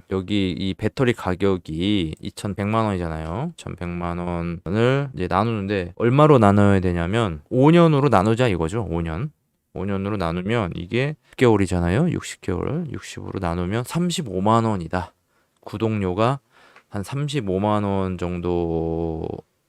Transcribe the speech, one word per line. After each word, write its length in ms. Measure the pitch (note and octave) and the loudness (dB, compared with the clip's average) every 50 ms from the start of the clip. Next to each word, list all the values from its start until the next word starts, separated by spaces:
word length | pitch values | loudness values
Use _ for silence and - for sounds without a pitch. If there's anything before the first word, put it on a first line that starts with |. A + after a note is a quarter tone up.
| - - | -8 -6
여기 420 | G2 F#2+ F#2 F#2 G#2 G2+ F#2+ F#2 | -4 -4 -2 -2 -2 0 0 0
이 220 | D#2+ - F#2+ F#2+ F2+ | -2 -2 -4 -4 -4
배터리 400 | - G#2+ G#2 - - C3+ A#2+ A2+ | -2 -4 -4 -2 0 0 0 0
가격이 1000 | - - F#2+ F2+ E2+ G2+ G2 F#2+ F2+ - - D#2 D#2+ F2+ G2+ G#2 G2 E2 D#2 - - | 0 -2 -4 -2 0 2 0 0 0 -2 -6 -6 -2 0 0 0 0 0 -2 -6 -8
이천백만 640 | - - - - - G#2 F#2 - G2+ G2+ A2 A2+ A2 | -12 -12 -10 -8 -6 -6 -4 -4 -2 -2 0 0 0
원이잖아요. 680 | G#2+ G2 F2 F2 E2 D#2+ D#2+ D#2+ D#2+ E2+ A2 D3 F3 E3 | 0 -2 -2 -4 -4 -6 -6 -6 -6 -6 -6 -6 -8 -10
이천백만 640 | - - F#2 F2 - F2 F2 F2 F2 F2 E2+ F2 F2 | -12 -12 -12 -10 -8 -8 -8 -6 -6 -6 -6 -6 -6
원을 920 | F2 F2 F2 E2+ E2+ E2+ E2+ E2 - D#2+ F#2+ A2 A#2 B2+ C3+ C#3 C#3+ C3+ B2 | -6 -4 -4 -4 -4 -6 -6 -8 -6 -4 -2 0 2 2 2 0 -2 -4 -6
이제 140 | - F#2 E2+ | -6 -4 0
나누는데, 640 | F2 F#2+ G#2+ A#2 A2+ G#2 F#2+ G2 G#2 F#2+ F2 F2 - | 0 2 2 0 0 -2 -2 -2 -2 -2 -4 -4 -4
얼마로 440 | - A2 A#2+ B2+ C#3+ D3+ D#3 D3+ B2 | 0 2 4 6 6 8 8 8 8
나눠야 420 | G#2+ G2+ G2 G#2 G2+ G2+ G2 F#2+ | 8 8 8 8 6 6 6 4
되냐면 600 | F2+ F#2 F2 F2 E2+ F2 G2+ A#2 A2+ F#2+ D#2+ D2 - - | 4 2 0 0 0 0 0 0 0 -2 -4 -6 -8 -2
오 220 | G#2 B2+ C3+ D3+ | 2 4 6 6
년으로 380 | E3+ F3 E3+ D#3+ D3+ C3+ C#3 C#3+ | 8 6 6 6 6 4 4 6
나누자 380 | A2+ F#2+ F#2 A2 A2+ A2 B2+ A#2 | 6 6 6 4 4 4 2 2
이거죠. 380 | F#2 E2 E2 D#2+ G2 A#2+ G2+ E2+ | 2 0 0 -2 -2 -4 -4 -2
오 120 | E2 E2+ | -2 -2
년. 300 | E2+ E2 D#2 E2+ C#3 D3+ - _ _ _ _ _ _ _ - | -2 -2 -4 -4 -6 -8 -10 _ _ _ _ _ _ _ -10
오 120 | D#2 F#2 | -8 -6
년으로 320 | G2+ G2 F#2+ G2 G2+ G#2+ G2 | -4 -4 -4 -4 -4 -4 -2
나누면 560 | F2 E2 E2 F2+ F2+ G2+ A#2 A#2+ G2+ E2+ - | -2 -2 -4 -4 -4 -2 -2 -2 -2 -4 -6
이게 400 | E2+ F2 F2+ G#2+ A#2+ C3+ D3 D3+ - _ _ | -8 -8 -4 -2 -2 -2 -2 -6 -8 _ _
육 80 | _ - | _ 2
개월이잖아요. 720 | B2+ A#2+ G#2+ G2+ G2 F2 F#2 F2 F2 F2 F2+ B2 E3+ F3 | 4 4 6 4 2 2 0 0 2 2 2 2 2 0
육십 320 | - - - - - - | 0 -2 -6 -8 -12 -10
개월. 440 | - - F#2 F2 F2 F#2 C#3 E3+ F3 C3 | -6 -4 -4 -4 -4 -4 -4 -6 -6 -8
육십으로 480 | G2 F#2+ - - - - G2 F#2+ G2 G2 | -10 -12 -14 -14 -14 -12 -12 -10 -8 -4
나누면 460 | F#2+ E2+ E2+ F2+ F2+ F2+ G#2 A#2 B2 | -4 -2 -2 -2 -2 -2 -4 -4 -4
삼십오만 800 | - - E3 F3+ F3 E3 - D3+ G#2 F2+ F#2 G2 G#2+ A2+ A#2 A2+ | -4 -4 -2 -2 -2 -2 -4 -6 -6 -4 -2 2 2 4 4 2
원이다. 480 | A2+ G#2+ F#2 E2 D#2+ - F2+ E2+ - - _ _ _ _ _ _ _ _ _ | 2 -2 -4 -4 -4 -4 -4 -6 -6 -12 _ _ _ _ _ _ _ _ _
구독료가 800 | - - - G2 A2 A2 A2 G#2 G2 F2+ F2+ G2 A2 B2 C#3 C#3 _ _ _ _ _ _ _ - _ _ - | -16 -12 -6 -4 -2 -2 0 0 -2 -2 0 0 0 0 0 -2 _ _ _ _ _ _ _ -20 _ _ -10
한 80 | G2+ F#2+ | -8 -8
삼십오만 800 | - - C#3 D3 C#3+ C#3+ C#3+ G#2+ F#2+ F#2 F#2+ G#2 G#2 G#2+ G#2 G2+ | -6 -6 -6 -4 -4 -4 -4 -2 -2 0 0 2 2 0 0 0
원 340 | G2 G2 G2 F#2+ F#2 F#2 F2 | 0 -2 -2 -2 -4 -4 -4
정도, 1080 | F2+ F2 F2+ F2 E2+ F2 F2 F2 E2+ E2 E2 D#2+ E2 E2 E2 E2 E2+ E2 D#2+ D#2+ G1+ G1+ - - - _ _ _ _ | -4 -4 -4 -4 -2 -2 0 0 0 0 -2 -2 -2 -2 -2 -2 -4 -4 -4 -6 -6 -8 -8 -10 -14 _ _ _ _